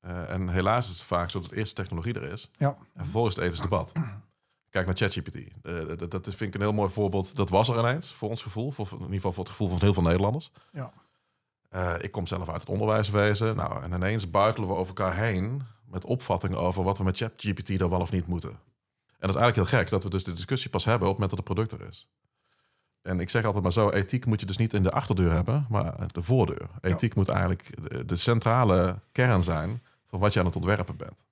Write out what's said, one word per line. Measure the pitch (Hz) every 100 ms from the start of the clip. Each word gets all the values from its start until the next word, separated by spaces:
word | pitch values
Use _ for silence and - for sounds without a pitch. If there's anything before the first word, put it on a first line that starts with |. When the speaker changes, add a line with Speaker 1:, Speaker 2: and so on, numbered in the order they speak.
Speaker 1:
Eh, | 90 87 85
en | 92 92
helaas | 90 92 117 101
is |
het | 87
vaak | - 90 87
zo | 98
dat | 85
eerst | - 107 -
de |
technologie | 92 85 82
er | 120 69
is | - -
Speaker 2:
Ja. | _ 143 143 -
Speaker 1:
en | -
vervolgens | - 104 117
het | 92
ethische | 87 82
debat. | 87 92 - - 135 104 - _ _ _ _
Kijk | 98 90
naar | 90
chat | 104
G | -
P | 78
T. | -
Eh, | - - - 85 80 80
dat, | 85
dat | 92
vind | 90 95
ik | 104
een | 95
heel | 104
mooi | 104 98
voorbeeld. | 87 104 98 95 -
Dat | 98
was | 95 113
er | 117
ineens, | 117 139 -
voor | - 107
ons | 117
gevoel, | - 107 127
voor, | 135 104
in | -
ieder | 76
geval | 95 92
voor | 90
het | 92
gevoel | - 101
van | 90
heel | 101
veel | 95
Nederlanders. | 85 90 98 131 - _ _
Speaker 2:
Ja. | 165 127 - _ _ _ _ _ _ _
Speaker 1:
Eh, | 92 90 85
ik | -
kom | - 87
zelf | 90 82
uit | 82
het | -
onderwijswezen. | - 107 107 101 104 104 101 110 110
Nou, | - -
en | 76
ineens | 90 92 110 95
buitelen | 95 104 - 98
we |
over | 92 92 92
elkaar | 95 87
heen... | 113 95 98 135 123 - _
met | 95
opvattingen | - 127 - 90 - -
over | 90 92
wat | 92 98
we |
met | 95 92
chat | - -
G | 104
P | 95
T | - 95
dan | 90
wel | 90
of | 85
niet | 95 82
moeten. | 87 69
En | 55 _ _ _ _ _ _ 95
dat |
is | 95
eigenlijk | 120 117 92
heel | 131
gek | 85
dat | 101
we | 95
dus | 95
de | 92
discussie | 85 90 131 -
pas | 98
hebben | - 117 101
op |
het | 95
moment | 98 90 -
dat |
het | 95 110
product | -
er | -
is. | - _ _ _ _ _ _ _ _ _ _
En | - 92
ik | 92
zeg | 120
altijd | 110 101
maar | 90
zo, | 92 104
ethiek | 98 95 123 123
moet | 107
je | 98
dus | 95
niet | 113
in | 104
de | 95
achterdeur | - - 95 87
hebben, | 82 90 127 135
maar | 107 85 85 92
de | -
voordeur. | 85 127 - - - -
Speaker 2:
Ja. | 92
Speaker 1:
Ethiek | 87 113
moet | - 98
eigenlijk | - 87 90 - - 73
de, | -
de | 82 87
centrale | - 117 113 120 117 90 90 92 _
kern | - 123 104
zijn | 87 80 80 120 _ _ _
van | 98
wat | 104
je | 104
aan | 90
het | 87
ontwerpen | 87 101 90 -
bent. | - - _